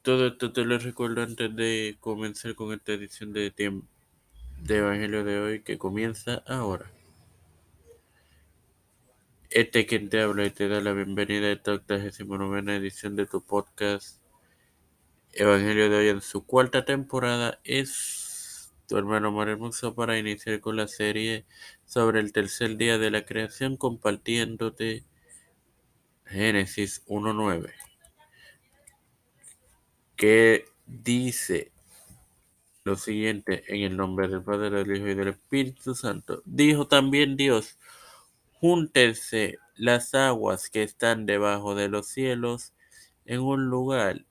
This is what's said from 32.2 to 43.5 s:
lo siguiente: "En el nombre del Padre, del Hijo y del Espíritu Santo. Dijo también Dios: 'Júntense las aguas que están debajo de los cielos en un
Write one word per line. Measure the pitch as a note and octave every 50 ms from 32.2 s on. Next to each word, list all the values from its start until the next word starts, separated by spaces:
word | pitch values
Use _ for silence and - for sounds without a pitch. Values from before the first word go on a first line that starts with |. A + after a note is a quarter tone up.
| _ _ _ _ _ _ _ _ _ _ _ _ _
lo | G2 G2
siguiente: | F#2+ - - G#2+ G#2+ G#2+ A2 G#2+ G2+ G2+ - F#2+ - -
"En | - G2+ G2+ G2+
el | F#2+ F#2
nombre | F#2 G2 F#2 F#2 F#2+ F#2+ F#2
del | F#2+ F#2
Padre, | F2 G#2 G#2 G2+ G#2+ G#2
del | G2+ G2+ G2 G2+ G2
Hijo | G2 G2+
y | G2+ G2
del | G2 G2
Espíritu | G2 F#2+ _ _ _ C#3 C#3 C#3 C3 C3 _ - C3 B2+
Santo. | - - A#2 G2 G2+ - - - - _
Dijo | - B2+ C3 D3 D3+ D3+ D3 C#3+
también | - D3 C#3 C3+ C3+ C#3 C#3+ D3 C#3 C3+
Dios: | C3+ C#3 C#3 B2 A2 G#2+ - - _ - - - - - - - - _ _ _ _ _ _ _
'Júntense | _ - E3+ F3 E3+ D#3 D#3 _ C#3 B2 A#2 A2 - - - - A2 G#2+ - - - _ _ _
las | - A#2 A#2+ A#2+ A#2+ A#2+ - -
aguas | C3+ C3+ C3 B2 A2 G#2+ G2+ F#2+ F2+ - -
que | - A2
están | G#2+ G#2 - _ A#2+ A#2 A#2 A2 A2
debajo | G#2 G#2 G2+ G#2 G#2 G2+ G2+ G2+ G#2 G2+
de | G2+ G2+ G2+
los | G2+ G#2 G2
cielos | - - C3+ C3 C3 B2 A#2+ A#2+ A#2+ A#2+ B2 - - _ _ _ _ _ - - _ _ _ _
en | - A#2+ B2
un | C3 C3+